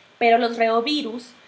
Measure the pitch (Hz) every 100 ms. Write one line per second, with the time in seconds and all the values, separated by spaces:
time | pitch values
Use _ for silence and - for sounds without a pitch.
0 | _ - 233 233 240 233 226 233 233 302
1 | 233 240 - -